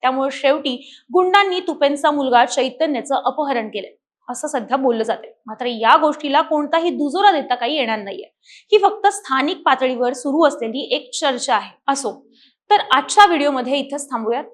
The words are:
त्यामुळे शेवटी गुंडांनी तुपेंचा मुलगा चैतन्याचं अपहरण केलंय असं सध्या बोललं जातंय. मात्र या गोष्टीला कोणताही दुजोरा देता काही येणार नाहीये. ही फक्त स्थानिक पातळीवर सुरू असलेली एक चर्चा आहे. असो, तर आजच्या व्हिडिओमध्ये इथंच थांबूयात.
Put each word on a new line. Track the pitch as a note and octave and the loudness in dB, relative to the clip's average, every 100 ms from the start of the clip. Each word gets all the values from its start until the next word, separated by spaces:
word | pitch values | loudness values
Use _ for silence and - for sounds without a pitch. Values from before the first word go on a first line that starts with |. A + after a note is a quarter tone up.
त्यामुळे | B3+ C4 C4+ | -2 -2 -6
शेवटी | C4+ C#4 D4+ D4 B3 - - _ | -2 0 0 -2 -10 -12 -20 _
गुंडांनी | B3+ F#4 G4 G4+ F#4 | 0 2 2 2 -2
तुपेंचा | F4+ D#4 C#4+ D4 D#4 | -6 -2 -2 0 0
मुलगा | D4 C4 B3 | 0 2 2
चैतन्याचं | B3 C4+ C4 B3+ D#4+ C4+ - C#4 | 2 0 -4 -2 -4 -4 -4 -2
अपहरण | - C#4 C#4+ B3 G#3+ | -2 -4 -4 -4 -4
केलंय | G#3 F#3+ _ _ _ _ | -10 -12 _ _ _ _
असं | B3 D4+ | -10 -6
सध्या | C#4+ G#3+ C4+ | -6 -4 -2
बोललं | C4 A3+ | 0 0
जातंय. | A3 G3+ - - - | -2 -4 -8 -20 -20
मात्र | A3 A#3+ | -8 -8
या | A#3 A3 D4+ | -2 4 6
गोष्टीला | D4+ D4+ D4 C#4 | 4 0 0 0
कोणताही | D#4 D4+ D4 E4 E4+ | 2 -2 0 0 0
दुजोरा | A#3+ D4 D4 G4+ | -2 -4 2 4
देता | E4 C#4 | 4 -2
काही | B3 A#3+ D4+ | -4 -2 -2
येणार | A#3 A3 | -2 -4
नाहीये. | G3 F#3+ - _ _ - _ | -6 -12 -16 _ _ -20 _
ही | G#4 | 4
फक्त | F#4+ G#4+ G4+ | 4 2 0
स्थानिक | G4 - C4+ C#4+ F#4 | 0 -2 0 0 0
पातळीवर | - C4 C4 B3+ B3 | 0 2 0 0 -2
सुरू | B3+ C#4+ C#4+ D#4+ | -2 -2 2 2
असलेली | C#4 A3+ A#3+ - | 2 -6 -6 -4
एक | D4 - - | -6 -6 -4
चर्चा | D4 B3 - | -2 -2 0
आहे. | A3+ G3 _ - | -2 -2 _ -4
असो, | C#4 B3+ F#3+ _ _ _ _ _ | -4 -4 -8 _ _ _ _ _
तर | G#4 - | 2 4
आजच्या | C4+ C#4+ - G4+ | 0 2 6 6
व्हिडिओमध्ये | E4 C#4+ C4+ B3 C#4 | 6 0 0 -2 -2
इथंच | C#4 C#4 - | -4 -8 -8
थांबूयात. | B3+ A3 A#3+ D#4 | -6 -4 -6 -6